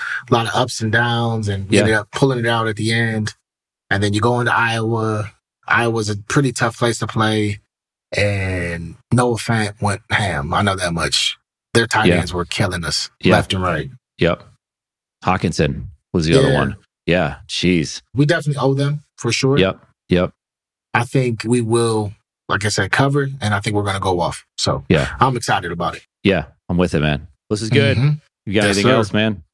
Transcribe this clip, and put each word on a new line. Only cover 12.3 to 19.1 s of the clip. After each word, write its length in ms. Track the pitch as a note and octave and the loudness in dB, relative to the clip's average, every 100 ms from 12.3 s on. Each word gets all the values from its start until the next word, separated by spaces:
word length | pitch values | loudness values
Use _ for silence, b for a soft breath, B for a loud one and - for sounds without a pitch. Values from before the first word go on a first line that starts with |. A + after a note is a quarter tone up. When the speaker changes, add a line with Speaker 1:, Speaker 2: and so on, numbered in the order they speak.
Speaker 1:
were 120 | F2+ F2 | -4 -6
killing 380 | - G2+ F2+ D#2+ | -2 -2 -2 -4
us 240 | - - _ | -6 -6 _
Speaker 2:
Yeah. 120 | F#2 | 2
Speaker 1:
left 200 | F2+ - | 2 2
and 100 | F#2+ | -2
right. 260 | F2+ D#2 - - _ - | -2 -2 -6 -12 _ -2
Speaker 2:
Yep. 240 | E2+ - - _ _ _ _ _ _ _ | 0 0 -6 _ _ _ _ _ _ _
Hawkinson 680 | - F#2 F#2+ D2+ D2 C#2 - - _ | -2 0 0 0 0 0 -10 -16 _
was 120 | F#2 D#2+ | -2 2
the 120 | E2 | 4
other 120 | D2 | 4
Speaker 1:
Yeah. 80 | C#2+ | 2
Speaker 2:
one. 160 | C#2 - _ _ - | 0 -4 _ _ -2
Yeah. 300 | F2 D2+ C#2+ - | 0 0 -6 -10
Jeez. 540 | - F2+ F2+ C#2 - _ | -2 2 2 0 -6 _
Speaker 1:
We 120 | A#2+ D3 | 0 2
definitely 340 | E3 D3+ C3+ | 2 0 0
owe 120 | C3 | 0
them, 300 | C3+ C#3+ D3 _ | 2 0 -4 _